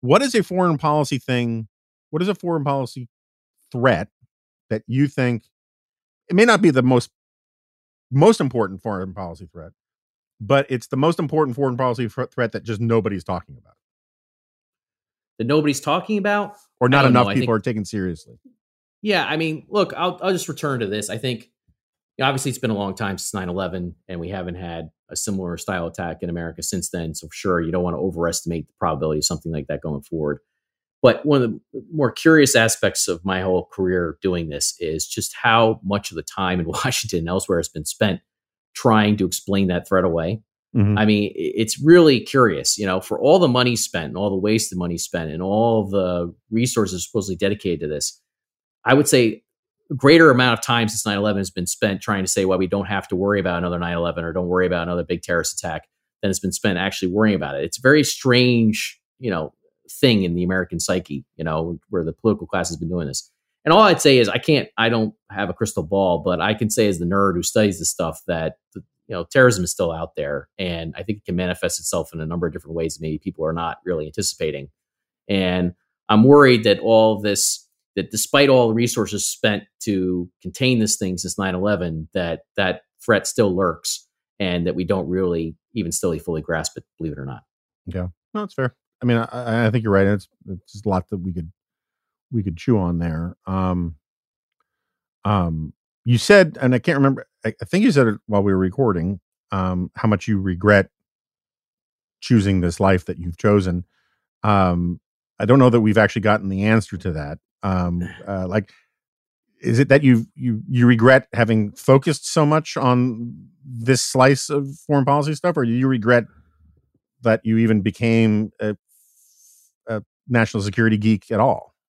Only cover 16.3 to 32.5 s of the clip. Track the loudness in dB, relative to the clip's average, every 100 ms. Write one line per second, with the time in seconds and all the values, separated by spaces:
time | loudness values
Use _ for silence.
16.3 | -2 -4 -12 _ _ 4 6 6 4 4
17.3 | 0 0 -2 -2 -6 -6 -6 -6 -6 -14
18.3 | -20 _ _ _ _ _ _ -2 -2 0
19.3 | -4 -4 -6 -6 -2 -2 -2 -4 -4 -4
20.3 | -4 -6 -8 -4 -4 -4 -4 -6 -6 -6
21.3 | -6 -10 _ _ _ _ _ _ -4 -2
22.3 | -2 -6 -6 -4 -4 -4 -6 -6 -6 -8
23.3 | -8 -6 -6 -6 -6 -10 -12 _ -12 -10
24.3 | -10 -10 -10 -12 -12 -14 _ _ -10 -8
25.3 | -6 -6 -8 -8 -6 -6 -8 -10 -8 -8
26.3 | -8 -8 -10 -8 -6 -6 -8 -8 -10 -14
27.3 | -10 -2 -2 -2 -2 -4 -4 -4 -2 -4
28.3 | -4 -6 -8 -8 _ -6 -4 -4 -2 -4
29.3 | -6 -8 -10 -8 -8 -6 -10 -8 -6 -6
30.3 | -6 _ _ _ _ _ _ 4 4 2
31.3 | 2 2 -4 _ -16 -10 -4 -4 2 4
32.3 | 6 6